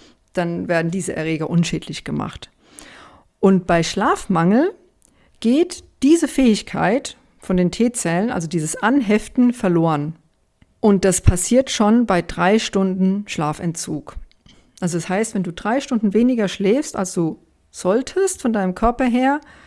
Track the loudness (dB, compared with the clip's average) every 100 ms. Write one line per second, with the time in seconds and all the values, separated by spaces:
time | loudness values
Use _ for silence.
0 | -20 _ _ -6 -4 -4 -2 -2 -2 -4
1 | -6 -6 -4 -4 -2 0 0 -2 -8 -12
2 | -8 -6 -8 -10 -20 _ _ -20 -20 -20
3 | -20 -20 _ 0 2 2 2 0 0 -2
4 | -2 -2 -2 0 2 4 2 -2 _ _
5 | _ _ _ _ 0 2 0 -4 -18 -2
6 | 4 4 2 2 2 2 -2 -2 0 0
7 | -4 -18 _ _ -2 0 0 2 0 0
8 | -2 0 -2 -4 -4 -4 -4 -2 0 2
9 | 2 0 0 0 2 2 0 2 2 0
10 | -4 -10 _ _ _ _ _ _ 2 4
11 | 2 2 2 2 2 2 2 2 4 4
12 | 4 0 -2 -2 2 2 0 -2 0 2
13 | 0 0 -4 -4 -4 -4 -6 -6 -6 -8
14 | -8 -16 -18 _ _ _ _ -6 -4 -4
15 | -4 -2 -2 -4 -6 -6 -2 -2 -2 -2
16 | 2 2 2 2 -2 0 2 2 0 -4
17 | -4 -2 -2 -4 _ _ _ -6 0 0
18 | 0 -2 -2 -2 -2 0 -2 0 -2 0
19 | 0 2 0 0 -6 -20